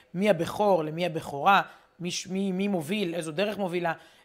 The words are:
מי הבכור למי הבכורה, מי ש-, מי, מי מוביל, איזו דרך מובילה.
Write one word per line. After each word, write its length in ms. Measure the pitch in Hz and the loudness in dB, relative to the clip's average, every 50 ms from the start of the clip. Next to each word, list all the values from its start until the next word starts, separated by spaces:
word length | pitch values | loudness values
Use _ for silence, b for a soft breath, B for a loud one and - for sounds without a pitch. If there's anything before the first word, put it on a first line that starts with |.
| B B - | B B -4
מי 160 | 175 202 214 | 0 2 4
הבכור 540 | 185 160 165 - - - 214 208 190 170 156 | 4 2 0 -2 0 2 4 4 4 4 2
למי 220 | 151 156 165 175 | 0 -2 -2 -2
הבכורה, 560 | 175 156 160 - - 147 139 147 190 196 180 156 - B B B B B - | -2 -2 -4 -6 -6 -6 0 4 6 6 6 4 0 B B B B B -10
מי 100 | 170 180 | -8 -6
ש-, 160 | 170 - - | -6 -6 -6
מי, 240 | - 185 190 196 196 | -4 -4 -2 -2 -2
מי 160 | 180 185 196 | 0 0 0
מוביל, 480 | 208 196 170 147 143 202 214 196 170 165 | 0 0 -2 -2 -2 -2 -2 -2 -2 -2
איזו 160 | 175 160 160 | -4 -6 -4
דרך 260 | 151 160 202 220 202 | -2 -2 -2 -2 -2
מובילה. 360 | 196 202 175 170 180 170 165 156 - B B B B B | -4 -4 -2 -2 -2 -2 -2 -2 -4 B B B B B